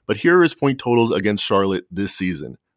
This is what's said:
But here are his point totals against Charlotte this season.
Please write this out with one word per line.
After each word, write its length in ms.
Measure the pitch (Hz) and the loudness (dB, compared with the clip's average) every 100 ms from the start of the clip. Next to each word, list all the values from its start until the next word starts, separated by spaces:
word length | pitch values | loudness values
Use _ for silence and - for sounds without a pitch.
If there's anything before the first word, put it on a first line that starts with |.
| - | -6
But 120 | 110 | -2
here 200 | 170 180 | 2 4
are 40 | |
his 120 | 165 | 4
point 240 | - 139 131 | 2 -2 -2
totals 320 | 123 120 117 | 0 2 2
against 340 | 76 101 101 | 0 0 -2
Charlotte 420 | - 101 98 92 - | 0 0 0 -2 -6
this 240 | 87 98 | -8 -6
season. 420 | - 92 80 64 - _ | -4 -6 -6 -10 -16 _